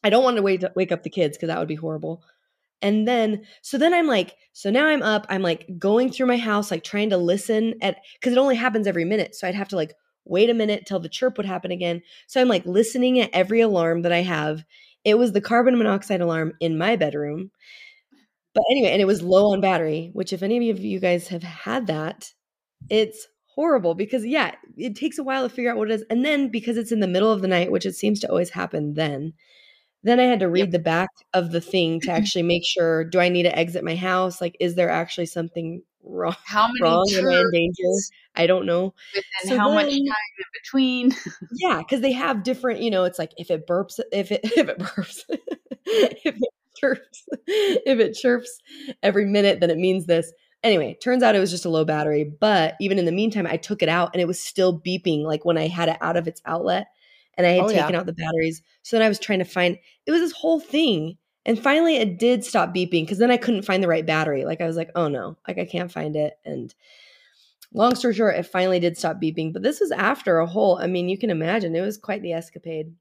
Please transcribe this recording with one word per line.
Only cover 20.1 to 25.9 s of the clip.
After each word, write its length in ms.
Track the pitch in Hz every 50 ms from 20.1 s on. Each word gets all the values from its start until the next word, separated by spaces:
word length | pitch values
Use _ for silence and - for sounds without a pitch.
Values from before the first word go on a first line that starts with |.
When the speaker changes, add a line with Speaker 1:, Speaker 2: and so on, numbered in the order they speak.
| -
Speaker 1:
which 180 | 202 185 -
if 100 | 196 175
any 280 | 190 196 226 240 240 226
of 80 | 214 185
you 200 | 190 214 196 185
guys 280 | 185 180 175 175 175 -
have 140 | 180 170
had 440 | 170 175 160 - - - 226 269 240 190
that, 440 | 160 156 156 165 - _ - - _ _ _ _ _ _ _ _ _ _ 131 -
it's 380 | 202 220 220 214 - - - _ _ _ _
horrible 480 | _ _ - 302 339 302 247 170 170 165
because, 320 | 175 208 208 - 254 214
yeah, 280 | 233 277 311 226 165 - - - - - -
it 180 | 226 247 208
takes 220 | - 277 285 - -
a 60 | 277
while 240 | 262 262 269 262 240
to 60 | -
figure 160 | - 240 240
out 80 | 240 220
what 120 | 214 214